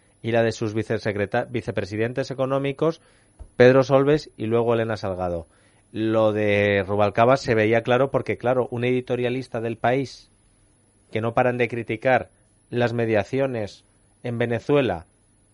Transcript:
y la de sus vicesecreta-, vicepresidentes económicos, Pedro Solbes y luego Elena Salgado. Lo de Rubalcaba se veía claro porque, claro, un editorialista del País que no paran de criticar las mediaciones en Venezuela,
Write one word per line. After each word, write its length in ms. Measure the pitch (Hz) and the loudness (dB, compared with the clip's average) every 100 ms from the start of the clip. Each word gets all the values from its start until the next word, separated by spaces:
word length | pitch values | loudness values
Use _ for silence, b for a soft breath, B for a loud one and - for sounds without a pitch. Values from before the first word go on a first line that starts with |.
| _ _ | _ _
y 100 | 117 | -2
la 100 | 117 | 0
de 100 | 113 | 2
sus 220 | - 110 | 0 -4
vicesecreta-, 720 | 110 104 110 113 101 98 120 123 | -4 -4 -4 -2 -2 -2 -2 -4
vicepresidentes 800 | 120 - 107 95 107 117 127 131 | -6 -6 -6 -6 -4 -4 -4 -6
económicos, 720 | 135 131 139 139 135 156 160 _ _ _ - - - | -4 -2 -2 -2 -2 -2 -2 _ _ _ -20 -6 4
Pedro 260 | 123 131 | 6 6
Solbes 480 | 127 135 139 151 - - | 4 2 2 0 -2 -8
y 100 | 110 | -2
luego 280 | 117 117 | 0 2
Elena 220 | 117 113 107 | 0 -2 -4
Salgado. 500 | 101 90 90 85 - _ _ _ _ | -6 -4 -4 -6 -10 _ _ _ _
Lo 420 | 107 110 110 110 | -4 0 2 2
de 520 | 107 104 104 101 101 92 | 2 2 2 4 2 0
Rubalcaba 500 | 104 104 107 120 135 | 0 2 4 4 4
se 160 | - | 2
veía 280 | 110 107 117 | 2 2 2
claro 280 | 120 123 135 | 2 2 2
porque, 260 | 127 113 101 | -2 -2 -4
claro, 320 | 117 127 117 | -2 0 -2
un 140 | 120 | -2
editorialista 760 | 123 127 123 123 123 127 123 120 | -2 -2 -2 -4 -2 -4 -6 -8
del 160 | 117 110 | -6 -2
País 520 | 117 135 127 - - _ _ _ _ _ _ _ _ | -2 0 -4 -12 -20 _ _ _ _ _ _ _ _
que 100 | 110 | -6
no 100 | 113 | -2
paran 240 | 113 123 123 | 0 0 0
de 120 | 117 | -2
criticar 600 | 117 110 113 131 123 - _ _ _ - | -4 -6 -4 0 0 0 _ _ _ -8
las 240 | 120 120 | -2 -2
mediaciones 920 | 117 113 107 98 131 135 120 101 - _ _ _ _ | 0 0 0 0 -2 -4 -4 -10 -12 _ _ _ _
en 140 | 123 117 | -8 -4
Venezuela, 720 | 117 113 - 143 120 85 - _ _ _ _ | -2 -2 0 2 2 -2 -8 _ _ _ _